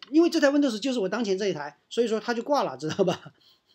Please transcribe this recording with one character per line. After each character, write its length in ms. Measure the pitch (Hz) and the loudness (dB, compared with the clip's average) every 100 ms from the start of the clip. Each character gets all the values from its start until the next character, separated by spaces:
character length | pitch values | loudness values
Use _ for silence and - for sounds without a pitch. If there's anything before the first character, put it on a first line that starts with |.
| - | 0
因 140 | 294 | 4
为 60 | 339 | 4
这 100 | 330 | 4
台 80 | 277 | 4
Windows 320 | 285 285 220 | 4 2 0
就 140 | 269 | -4
是 60 | 254 | -2
我 100 | 190 | -2
当 140 | 208 | -2
前 140 | 214 190 | -2 -2
这 120 | 208 | -2
一 40 | |
台， 240 | 151 143 - - | -4 -8 -14 -8
所 140 | - | -2
以 40 | 233 | 0
说 120 | 220 | 0
它 140 | 214 | -2
就 80 | 233 | -4
挂 220 | 233 285 | 0 0
了， 140 | 185 127 | 0 -4
知 120 | 156 | -6
道 140 | - | 0
吧？ 300 | 180 160 - _ _ _ _ | 0 0 -8 _ _ _ _